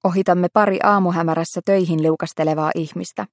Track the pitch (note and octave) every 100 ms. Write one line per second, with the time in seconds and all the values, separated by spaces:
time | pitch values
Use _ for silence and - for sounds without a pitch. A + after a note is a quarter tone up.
0 | F#3+ F#3 F#3+ F3+ F3 A3 G#3 F#3+ G3+ G3+
1 | F3+ F3 E3 D#3+ E3 F3+ F#3 G3 F3 D#3+
2 | D#3 D#3+ E3 - D#3 D#3 D#3 - D#3 -
3 | F3+ - G3+